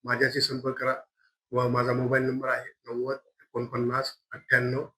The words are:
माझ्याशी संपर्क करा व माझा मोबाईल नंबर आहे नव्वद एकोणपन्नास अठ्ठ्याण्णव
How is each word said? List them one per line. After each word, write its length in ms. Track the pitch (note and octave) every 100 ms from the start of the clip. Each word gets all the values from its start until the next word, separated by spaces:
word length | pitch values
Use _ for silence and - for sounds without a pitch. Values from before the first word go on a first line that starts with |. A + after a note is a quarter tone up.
माझ्याशी 360 | B2 B2 C3 C#3
संपर्क 400 | B2 C3 C3 C3
करा 140 | C3 B2+ - _ _ _ _
व 160 | B2 B2
माझा 240 | B2 B2
मोबाईल 300 | B2+ B2+ C3
नंबर 260 | C3 C3 C3
आहे 260 | A#2+ - _ A#2
नव्वद 300 | A#2+ B2+ - _
एकोणपन्नास 880 | _ _ A#2+ B2 B2 A#2+ B2+ C3+ - _
अठ्ठ्याण्णव 500 | - - B2+ B2 C3 D3+